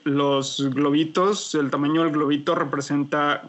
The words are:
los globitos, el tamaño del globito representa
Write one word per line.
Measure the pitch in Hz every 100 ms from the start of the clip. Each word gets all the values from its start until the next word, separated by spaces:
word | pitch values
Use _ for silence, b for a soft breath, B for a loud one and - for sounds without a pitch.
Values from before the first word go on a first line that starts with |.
los | - 139 143 139 135 - 139
globitos, | 131 143 147 156 180 190 202 - 156
el | 139
tamaño | 143 143 160
del | 165
globito | 151 143 147 143 170
representa | 151 143 139 143 143 151 147 143